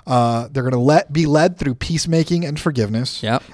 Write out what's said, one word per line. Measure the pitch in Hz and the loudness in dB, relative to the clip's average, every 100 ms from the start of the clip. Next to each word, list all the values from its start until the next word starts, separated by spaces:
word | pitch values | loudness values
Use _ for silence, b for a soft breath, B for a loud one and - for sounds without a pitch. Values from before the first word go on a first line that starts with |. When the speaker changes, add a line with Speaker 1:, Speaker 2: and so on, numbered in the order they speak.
| - | -2
Speaker 1:
Uh, | 127 120 117 117 | 2 2 0 -2
they're | 131 | -4
gonna | 127 127 | -2 2
let, | 127 156 202 | 4 4 2
be | 151 156 | 0 2
led | 151 175 180 | 4 2 0
through | 147 123 | -4 -4
peacemaking | - 165 - 165 160 170 165 | -4 -4 0 0 2 -2 -2
and | 147 | -6
forgiveness. | 175 131 107 110 123 - | -4 -2 -2 -2 -4 -6
Speaker 2:
Yep. | 107 120 - | -4 -4 -4